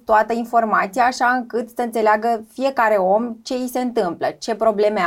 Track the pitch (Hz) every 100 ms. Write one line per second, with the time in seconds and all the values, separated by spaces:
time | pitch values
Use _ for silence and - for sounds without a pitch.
0 | - 214 220 233 233 233 220 180 190 247
1 | 240 254 247 254 240 226 240 - 240 233
2 | 214 214 233 226 220 - 269 269 220 208
3 | 185 208 240 226 - 254 254 254 247 233
4 | 180 160 135 - - 214 220 208 208 208